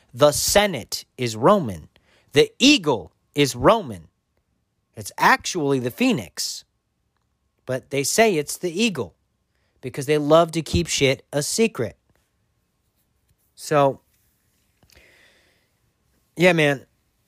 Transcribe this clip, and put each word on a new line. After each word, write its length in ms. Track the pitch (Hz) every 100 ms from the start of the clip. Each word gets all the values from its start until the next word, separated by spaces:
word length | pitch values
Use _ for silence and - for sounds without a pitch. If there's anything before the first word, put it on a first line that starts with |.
| _
The 180 | 117 147
Senate 720 | - - 202 208 131 - - - -
is 200 | 120 107
Roman. 520 | 156 208 117 82 - _ _ _ _
The 180 | 147 151 -
eagle 540 | 262 277 151 110 80 _ _
is 200 | 147 139
Roman. 540 | 120 151 226 135 92 80 _ _ _ _ _ _ _ _ 113
It's 160 | 101 -
actually 600 | 180 262 - 170 139 135
the 120 | 120
phoenix. 760 | - 254 151 - - - - _ _ _ _ _ _ _ _ _ _ -
But 240 | 127 -
they 120 | 139
say 340 | 135 - 226 156
it's 200 | 147 -
the 260 | 180 165
eagle 320 | 233 151 90 _ _ _ _ _ _ _
because 260 | 127 147 135
they 120 | 151
love 320 | 147 160 170
to 100 | 165
keep 240 | - 170 165
shit 380 | - 135 135 _
a 100 | 143
secret. 540 | - - 226 226 104 - _ _ _ _ _ _ _ _ _ _ _ _ _ _ _
So, 460 | _ - 147 139 120 _ _ _ _ _ _ _ _ _ _ _ _ _ _ _ _ _ _ _ _ _ _ _ -
yeah, 180 | 180
man, 320 | 165 147 120 - _ _ _